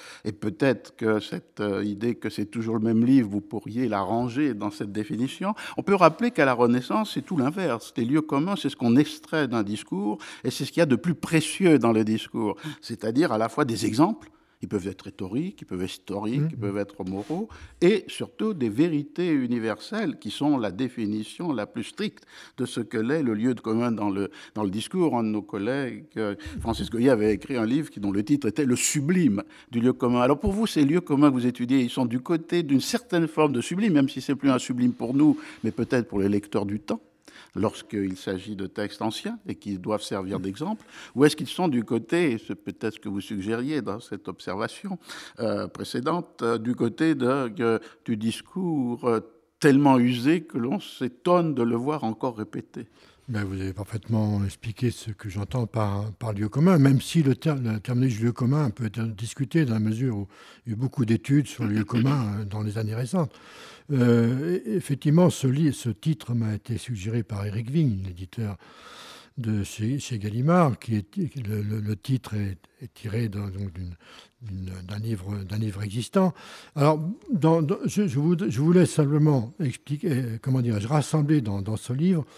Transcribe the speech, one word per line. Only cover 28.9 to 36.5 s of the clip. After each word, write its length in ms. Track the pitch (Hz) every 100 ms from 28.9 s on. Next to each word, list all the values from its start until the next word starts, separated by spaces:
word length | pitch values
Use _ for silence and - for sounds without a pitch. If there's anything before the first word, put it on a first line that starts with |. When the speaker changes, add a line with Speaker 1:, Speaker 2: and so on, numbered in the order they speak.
| 156 139 185 156 98 98 - -
Speaker 1:
du 80 | 120
lieu 140 | 120
commun ». 280 | 127 127 123
Alors 180 | 123 147
pour 120 | 208
vous, 120 | 196 226
ces 180 | -
lieux 180 | 139 170
communs 280 | 170 143 147
que 60 | 127
vous 100 | 123
étudiez, 340 | 120 123 135
ils 80 | 120
sont 160 | - 123
du 140 | 120
côté 440 | - 170 165 175
d'une 180 | 156 139
certaine 460 | - 233 - 175 160
forme 260 | 160 151
de 80 | 127
sublime, 320 | 117 175 220
même 160 | 151 135
si 120 | -
c'est 140 | - 139
plus 140 | 139
un 100 | 127
sublime 340 | - 123 123
pour 200 | 120 120
nous, 240 | 135 151 139 - -
mais 80 | 110
peut-être 360 | 107 117 127 113
pour 120 | 101
les 100 | 98
lecteurs 360 | 101 -